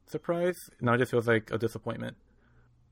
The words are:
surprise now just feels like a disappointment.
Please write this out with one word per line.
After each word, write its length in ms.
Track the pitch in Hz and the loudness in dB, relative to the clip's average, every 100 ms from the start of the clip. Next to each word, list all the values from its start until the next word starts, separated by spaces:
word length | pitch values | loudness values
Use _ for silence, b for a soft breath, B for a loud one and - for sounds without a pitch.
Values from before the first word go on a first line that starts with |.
| _ | _
surprise 500 | 156 - 170 180 175 - - | -10 -4 -2 -2 -2 -10 -4
now 160 | 120 120 | 2 2
just 140 | 127 | 4
feels 160 | 120 117 | 2 4
like 220 | 113 - | 2 2
a 60 | 113 | -4
disappointment. 580 | 113 113 117 120 117 - _ _ _ _ _ _ _ | -4 -4 -10 -8 -10 -12 _ _ _ _ _ _ _